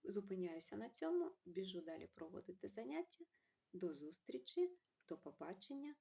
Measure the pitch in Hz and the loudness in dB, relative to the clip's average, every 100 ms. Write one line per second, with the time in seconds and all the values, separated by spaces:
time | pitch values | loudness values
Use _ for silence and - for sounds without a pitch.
0 | - 208 196 190 180 165 - 208 233 - | 2 0 2 0 2 0 -2 -2 -4 0
1 | 320 349 339 - - 175 190 185 226 165 | 2 4 2 -2 -4 -2 0 -2 -4 -6
2 | - - 160 180 - 185 202 202 240 302 | -8 -8 -6 -6 -8 -6 -6 -4 0 0
3 | 359 - 330 _ _ _ _ - 359 202 | -2 -6 -16 _ _ _ _ 0 2 2
4 | 151 170 - - - - 359 359 _ _ | -4 -6 -4 -4 0 6 6 4 _ _
5 | - 160 151 143 156 185 - 277 294 294 | -6 -4 -4 -6 -4 -4 -2 -2 -2 -6